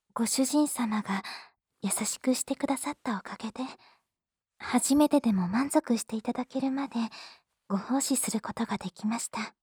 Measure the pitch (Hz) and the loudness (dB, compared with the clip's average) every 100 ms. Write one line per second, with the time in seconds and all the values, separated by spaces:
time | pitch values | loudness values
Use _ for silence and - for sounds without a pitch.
0 | _ - 226 - 262 294 294 - 226 214 | _ -2 0 2 2 4 2 2 0 0
1 | 202 196 - - - _ _ _ 208 - | -2 -4 -4 -12 -16 _ _ _ -4 -2
2 | 214 - - 254 - 269 277 269 294 294 | -2 -2 0 0 -2 -2 -2 -2 -4 -6
3 | - 196 - 196 226 - 262 - - _ | -4 -4 -6 -10 -8 -8 -8 -10 -20 _
4 | _ _ _ _ _ - - 247 - 277 | _ _ _ _ _ -14 -2 0 4 6
5 | 294 294 240 196 175 220 277 311 - 226 | 6 6 4 4 2 2 2 2 2 0
6 | - 220 - 240 247 262 269 269 277 233 | -2 -4 -4 -4 -4 -2 -2 -2 -2 -2
7 | 226 - - - _ _ - 196 - 269 | -4 -6 -18 -20 _ _ -4 -2 0 0
8 | - 262 - 220 - 214 226 208 185 - | 2 0 0 -2 -4 -4 -4 -4 -6 -4
9 | 214 233 - 226 220 - | -2 -2 -4 -6 -8 -10